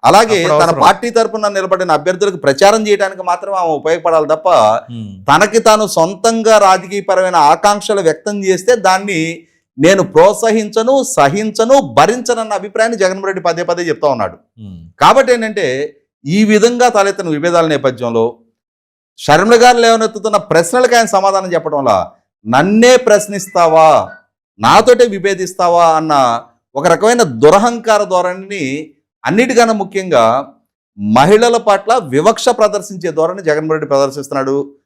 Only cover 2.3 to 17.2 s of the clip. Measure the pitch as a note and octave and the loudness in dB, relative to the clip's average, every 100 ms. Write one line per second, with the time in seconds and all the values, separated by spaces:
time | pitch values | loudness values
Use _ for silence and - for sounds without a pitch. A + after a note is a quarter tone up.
2.3 | F3+ C#3 C3+ G3 A3 G#3+ G3+ G3 F#3 F3+ | -2 -4 2 2 2 0 -2 -2 -6 -6
3.3 | F3+ G3 G3 E3+ D3 D#3 E3+ E3+ D#3+ D3+ | -6 -4 -4 -2 -4 -2 -2 0 0 0
4.3 | D#3 F#3 D#3 G#2+ A2+ - A#2 G#2+ F#2+ G2+ | -2 2 2 2 0 -6 -16 -16 -12 0
5.3 | D3+ G#3 A3+ A3+ G#3+ G#3+ - E3 F#3+ A3+ | 2 2 2 2 0 0 -2 -2 -2 -2
6.3 | A3+ A3 G#3+ G3 F#3 F3+ G3+ G3 F#3 F#3 | -2 2 4 4 2 -2 -10 -2 -2 0
7.3 | F3 D3 E3 G3+ G#3 - G3+ E3 D#3 - | 2 2 2 2 0 -2 -2 -2 -2 -6
8.3 | G#3 F#3+ F3+ F#3 A#3+ F#3 F#3 G3+ F3 D#3+ | -6 -2 -2 0 0 0 0 -2 -6 -6
9.3 | E3 _ _ _ - D#3 F#3+ F3+ D#3 F3+ | -8 _ _ _ 0 2 2 2 2 2
10.3 | G3+ A3+ A3 G#3 A3 A3+ C4+ B3+ - C#3+ | 2 -2 -2 -2 -4 0 0 -2 0 0
11.3 | F#3+ A3 G#3 A3+ C#4 F3 A#2 E3 B3 A#3+ | 0 -6 -4 2 2 2 0 0 0 -4
12.3 | A#3 A3 G3+ G3+ G#3 A3+ A#3 F#3 F#3+ F#3+ | -6 -4 -8 -6 -4 -4 0 -2 -2 -6
13.3 | F#3 E3+ E3 F3 F3 F3 C#3 D3 B2+ F#2+ | -4 -4 -4 -4 -4 -4 -2 -2 -2 -6
14.3 | - _ _ G#2 F2 E2 _ D3+ B3 C4 | -8 _ _ -20 -20 -20 _ 2 4 2
15.3 | B3 A3 G#3 D#3 C3 D3 _ _ _ C#3 | 0 -2 -4 -4 -4 -8 _ _ _ -4
16.3 | F#3+ G#3+ G#3+ A3+ A#3+ B3 G#3+ G3 G3 | 0 2 2 2 2 0 2 -2 -2